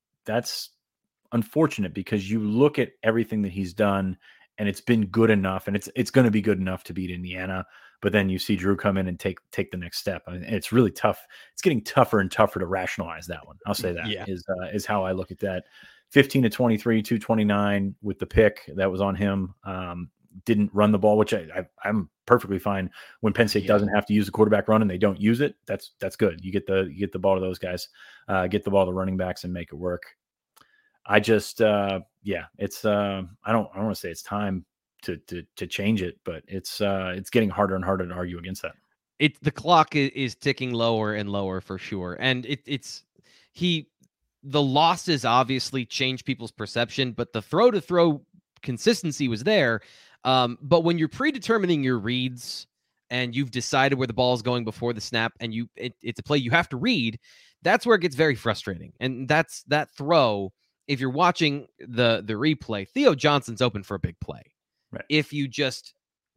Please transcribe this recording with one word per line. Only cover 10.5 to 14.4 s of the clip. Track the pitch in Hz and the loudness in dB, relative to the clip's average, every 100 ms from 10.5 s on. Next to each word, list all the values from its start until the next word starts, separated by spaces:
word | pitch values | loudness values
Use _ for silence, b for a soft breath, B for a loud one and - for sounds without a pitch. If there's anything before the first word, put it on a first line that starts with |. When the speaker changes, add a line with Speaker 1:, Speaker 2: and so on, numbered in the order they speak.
| 104 - | -6 0
Speaker 1:
really | 117 107 | 2 2
tough. | - 107 95 - B B | 2 0 0 -8 B B
It's | - | -2
getting | 190 127 | 0 0
tougher | - - 120 107 | 0 2 4 4
and | 95 | 0
tougher | - 107 - | 2 2 2
to | 87 | -4
rationalize | 95 92 - 85 82 85 | -4 -4 -6 -8 -10 -12
that | 80 71 | -12 -14
one. | 76 | -14
I'll | - | -6
say | 98 92 | -4 -4
that | 85 85 | -4 -6
Speaker 2:
Yeah. | 98 98 | -8 -8
Speaker 1:
is, | 92 | -10